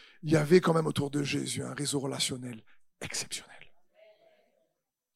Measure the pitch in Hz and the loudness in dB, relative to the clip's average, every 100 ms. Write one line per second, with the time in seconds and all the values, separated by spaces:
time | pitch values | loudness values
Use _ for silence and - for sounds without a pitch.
0 | - - 151 156 147 180 170 160 156 - | -20 -12 2 2 8 6 6 2 2 0
1 | 139 143 139 143 131 117 127 131 139 143 | 0 -2 -2 -2 -4 -6 -6 -6 -4 -2
2 | 135 127 - 131 123 113 - - - - | -4 -4 -4 -4 -8 -12 -16 -20 -20 -14
3 | - - - - - - - - _ _ | -10 -8 -8 -10 -12 -20 -20 -20 _ _
4 | - _ - _ _ _ _ _ _ _ | -20 _ -20 _ _ _ _ _ _ _
5 | _ | _